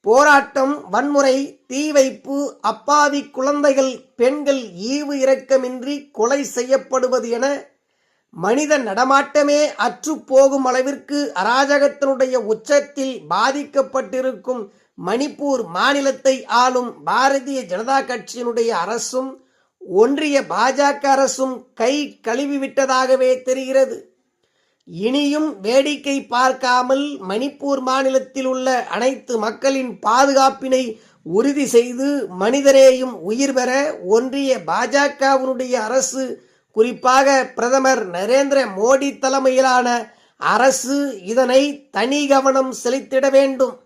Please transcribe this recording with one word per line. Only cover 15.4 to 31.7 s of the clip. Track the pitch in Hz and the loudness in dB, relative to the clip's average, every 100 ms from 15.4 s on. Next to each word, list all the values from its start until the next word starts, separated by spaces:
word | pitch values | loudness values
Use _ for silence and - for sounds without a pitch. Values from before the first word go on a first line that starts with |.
| 285 262 180 | -4 -4 -4
மாநிலத்தை | 175 240 285 269 - 269 262 - 233 | -2 0 2 -2 0 0 0 0 2
ஆளும் | 254 254 247 - 151 | 2 0 -4 -8 -4
பாரதிய | 214 269 277 254 269 | 2 2 0 -4 -8
ஜனதா | - 185 233 269 | -6 -6 -2 -2
கட்சியினுடைய | 254 240 - 240 240 233 233 196 | -2 -10 -10 -8 -4 -2 -2 -2
அரசும் | 180 233 - 254 262 - _ _ _ _ | -4 -6 -6 -6 -8 -12 _ _ _ _
ஒன்றிய | - 180 240 285 311 277 | -2 2 2 2 0 -2
பாஜக | 156 180 247 269 285 277 277 | -2 0 0 2 0 0 0
அரசும் | 269 269 269 262 247 - | 2 0 -2 -6 -6 -16
கை | - 233 294 285 - | -4 -2 -2 -6 -8
கழுவிவிட்டதாகவே | 226 247 285 285 269 269 269 262 254 262 254 254 | -6 -4 -4 -4 -4 -2 0 0 2 2 2 0
தெரிகிறது. | 254 254 262 269 254 - - _ _ _ _ _ _ _ - | -2 -4 0 2 2 -2 -14 _ _ _ _ _ _ _ -18
இனியும் | 170 214 277 285 302 311 196 | -6 -2 0 0 0 -2 -4
வேடிக்கை | 196 262 285 285 285 277 202 | 0 0 0 -4 -4 -6 -2
பார்க்காமல் | 240 262 254 254 247 254 269 294 277 190 | 0 0 0 0 0 2 -2 -2 -8 -8
மணிப்பூர் | 208 277 - 285 269 | -6 -6 -6 -4 -4
மாநிலத்தில் | 254 262 269 262 262 269 262 | -2 0 0 0 -2 -6 -4
உள்ள | 262 254 254 - | -2 0 -2 -2
அனைத்து | 180 254 247 - 233 | -2 -2 -2 -6 -4
மக்களின் | 214 220 269 269 254 196 | -4 -2 -2 -2 -6 -4
பாதுகாப்பினை | 214 240 277 269 269 262 262 262 247 220 _ _ - | 0 4 4 4 2 0 -2 -2 -2 -10 _ _ -4
உறுதி | 185 269 285 | 0 0 0
செய்து | 269 | 2